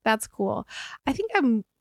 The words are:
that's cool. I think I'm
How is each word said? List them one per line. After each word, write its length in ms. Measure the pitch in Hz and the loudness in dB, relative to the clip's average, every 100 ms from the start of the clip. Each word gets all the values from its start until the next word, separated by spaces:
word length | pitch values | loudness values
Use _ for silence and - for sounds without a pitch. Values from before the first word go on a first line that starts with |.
| 226 | 0
that's 220 | 220 - | 0 -2
cool. 380 | - 196 - - - - - - | -4 -2 -2 -6 -12 -14 -6 -4
I 60 | |
think 200 | 269 440 403 | -2 0 2
I'm 300 | 269 220 - _ | 4 2 -2 _